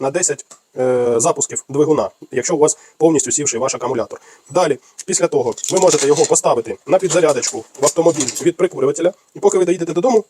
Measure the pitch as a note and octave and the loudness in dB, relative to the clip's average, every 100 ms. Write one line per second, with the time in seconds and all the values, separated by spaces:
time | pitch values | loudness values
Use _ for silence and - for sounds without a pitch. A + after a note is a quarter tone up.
0 | C3+ D#3+ F#3 C3+ - - _ B2+ B2+ B2 | -4 -2 -4 -4 -10 -20 _ -4 0 2
1 | A#2+ A#2 C#3+ - - - - C3+ D3+ C#3+ | 2 2 0 -2 -4 -8 -6 0 2 2
2 | G2 _ - B2+ A#2+ D#3+ D3+ - - - | -2 _ -8 -6 -2 2 0 0 -12 0
3 | E3 D3 B2+ A2+ C#3 A#2 C3 B2+ B2 B2 | 2 2 -2 -4 -4 -4 -4 -4 -4 -4
4 | G#2 - - - - D3+ E3+ B2+ _ - | -6 -10 -20 -20 -4 0 0 -2 _ -18
5 | - F3+ E3+ D3 A#2+ G#2+ - F#3 F3+ D3 | -6 -2 0 0 -2 -4 -2 4 4 4
6 | C#3 D3 D3+ D#3+ E3+ B2 A2 G2 - F#3 | 2 2 2 2 2 0 -2 -8 -2 0
7 | F#3 E3 D#3 C3 - B2 - - C#3 - | 2 2 2 0 -2 -8 -12 -2 0 2
8 | E3 D#3 C3 - E3+ - F3+ - C3 - | 2 2 -4 -4 -4 -2 -4 0 -2 0
9 | E3+ - _ D#3 G3 F#3+ F3 F3+ E3 D#3+ | -2 -4 _ 0 0 2 0 0 -2 0
10 | B3 A3+ | 2 2